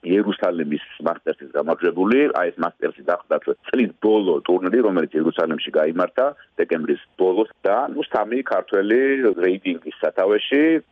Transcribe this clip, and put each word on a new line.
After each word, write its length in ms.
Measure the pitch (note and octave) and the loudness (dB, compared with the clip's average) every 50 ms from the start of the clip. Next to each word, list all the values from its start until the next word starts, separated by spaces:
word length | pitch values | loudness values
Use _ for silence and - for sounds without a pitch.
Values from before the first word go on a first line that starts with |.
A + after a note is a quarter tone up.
| - | 0
იერუსალიმის 800 | F2 F2+ G2+ G#2 G#2 F#3+ - - F#2 F2+ E2+ D#2+ D2 - - - - - - | 2 2 2 2 0 -2 -2 -2 -2 -2 -2 -4 -4 -4 -6 -8 -10 -18 -6
მასტერსის 500 | D2+ D#2 E2 - _ D#2+ D2+ _ C#2+ C2+ B1+ | -4 -4 -4 -4 _ -6 -6 _ -8 -8 -4
გამარჯვებული. 640 | D2 D2 D#2 E2 - - F2 - F2 F#2 G2+ A#2+ C3+ D3 D3 - | -4 -2 -2 -2 0 0 -2 0 0 0 2 4 4 2 2 2
აი, 160 | - F2+ F2 F2 | 0 -2 -2 -2
ეს 40 | - | -4
მასტერსი 420 | E2+ E2+ - _ - - - - - - | -6 -6 -6 _ -6 -6 -6 -6 -4 -4
გახდა 280 | F2 F2 - _ D#2+ D2+ - - C#2+ _ _ | -4 -4 -2 _ -4 -2 -2 -4 -6 _ _
წლის 260 | - - B2 B2 G2 - _ - | -4 0 0 0 0 -2 _ 0
ბოლო 300 | G#2+ G#2+ G#2+ G#2 F2+ - D2 - | 2 2 4 4 2 0 0 0
ტურნირი, 400 | - F2+ F#2 F#2 F2+ G2+ B2 B2 | 0 0 0 0 0 0 2 2
რომელიც 320 | G#2+ F#2+ F2+ D#2 D2 - | 2 2 0 -2 0 -2
იერუსალიმში 540 | D#2 D#2+ E2 - - E2+ E2 D#2+ D2 - - - | 0 0 0 0 0 -2 -2 -2 -6 -6 -2 0
გაიმართა 540 | D2+ D#2 D#2 E2 E2+ F2+ F2 _ - B2+ C#3+ C#3+ _ - _ _ - | 0 0 0 0 -2 -2 -2 _ 0 0 0 -2 _ -20 _ _ -4
დეკემბრის 420 | F2 - E2 E2 D#2 D2+ C#2+ C#2 - _ _ | -2 -2 -2 -4 -2 -2 -4 -4 -4 _ _
ბოლოს 320 | - F#2 F#2 F#2 G2 A2 G#2+ - _ _ | 0 2 2 2 2 0 -2 -4 _ _
და, 240 | F#2+ G2 A2+ C3+ D3 | 0 0 0 0 -2
ნუ, 160 | - C#3 D3+ | -4 -8 -8
სამი 400 | - - A2+ G#2 G#2 A#2 C3 C3 | -4 -2 -4 -2 -2 -4 -6 -4
ქართველი 560 | - - F#2+ F#2 - - G2 G2 G2+ A2+ B2 C3+ C3+ C3+ C3+ C3 A2 F#2+ | -2 -4 -4 -4 -2 -2 0 2 2 2 2 2 2 0 2 2 0 2
რეიტინგის 640 | E2 F2 F#2 F#2 G2 _ F#2 F2 E2 - D#2 - | 2 2 2 0 0 _ -6 -6 -6 -8 -12 -10
სათავეში 880 | - - D#2 - - F#2 G2 G#2 G#2 - - - C#3 D3+ D#3+ E3 D#3+ D3 _ | -4 -4 -4 0 0 2 2 2 2 0 0 2 2 4 4 2 0 -2 _